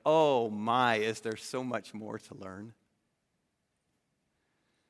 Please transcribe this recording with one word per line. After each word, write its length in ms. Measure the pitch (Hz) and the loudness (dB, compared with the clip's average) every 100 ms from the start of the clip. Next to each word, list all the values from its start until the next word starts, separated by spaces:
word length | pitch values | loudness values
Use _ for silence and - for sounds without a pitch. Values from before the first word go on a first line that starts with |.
| 151 | 2
oh 440 | 160 151 127 117 | 6 6 4 2
my, 460 | 104 110 123 123 110 | -2 0 4 4 4
is 260 | 110 110 | 0 -2
there 160 | 113 110 | -6 -8
so 260 | - 131 | -6 -6
much 300 | 127 117 - | -4 -6 -8
more 260 | 104 107 110 | -12 -10 -12
to 160 | - 101 | -12 -14
learn." 380 | 95 95 110 113 _ _ _ _ _ _ _ _ _ _ _ _ _ _ _ _ _ _ _ _ | -12 -12 -14 -18 _ _ _ _ _ _ _ _ _ _ _ _ _ _ _ _ _ _ _ _